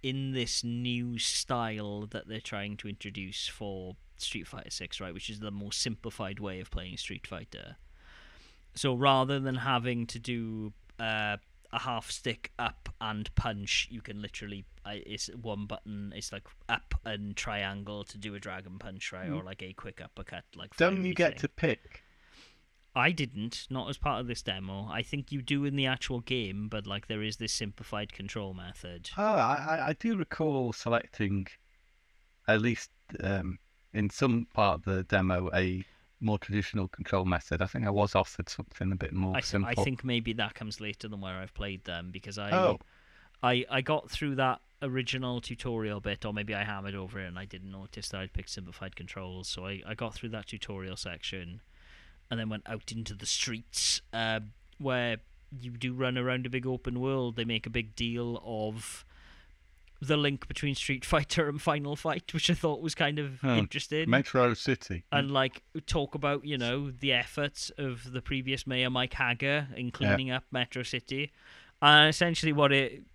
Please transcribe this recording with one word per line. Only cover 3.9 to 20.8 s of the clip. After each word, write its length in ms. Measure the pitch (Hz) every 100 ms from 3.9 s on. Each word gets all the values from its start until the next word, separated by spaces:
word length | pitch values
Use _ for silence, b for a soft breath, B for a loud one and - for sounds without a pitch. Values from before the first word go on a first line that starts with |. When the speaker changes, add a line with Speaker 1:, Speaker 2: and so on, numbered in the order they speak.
| 90 - -
Speaker 1:
Street 300 | - 110 82
Fighter 220 | - -
Six, 300 | - - -
right, 120 | 92 87
which 140 | -
is 80 | 104
the 100 | 107
more 200 | 101 101
simplified 640 | - 131 113 117 - 98 107
way 200 | 104 92
of 100 | 92
playing 260 | - 92 90
Street 280 | - 101 -
Fighter. 520 | 87 - - - - - B B B B B B B - -
So 180 | 143
rather 460 | 123 139 135 131 139
than 160 | 135 131
having 500 | 123 127 117 120 117
to 120 | 120
do, 540 | 117 120 113 110 107 101 - -
uh, 380 | 113 110 107 104 - - -
a 60 | 117
half 320 | 131 117 -
stick 400 | - 131 113 - -
up 300 | 117 - - -
and 340 | 110 107 107 -
punch, 520 | 120 104 98 - -
you 120 | 117
can 200 | 110 101
literally, 440 | 104 - 104 101 98 - -
I, 100 | 104 -
it's 220 | 107 - 123
one 240 | 117 104 104
button, 480 | 107 104 104 101 101
it's 160 | -
like 160 | 98 - - -
up 240 | 113 - - -
and 300 | 104 104 101
triangle 680 | - 104 98 101 101 104 101
to 120 | 104
do 180 | 107 101
a 40 |
dragon 380 | 101 92 95 92
punch, 340 | 107 95 -
right, 180 | 92 92
Speaker 2:
Mm. 100 | 139
Speaker 1:
or, 40 |
like, 200 | 92 95
a 80 | 92
quick 280 | 95 107 -
uppercut, 420 | 78 - 95 - - 82
like, 200 | -
Speaker 2:
Don't 220 | -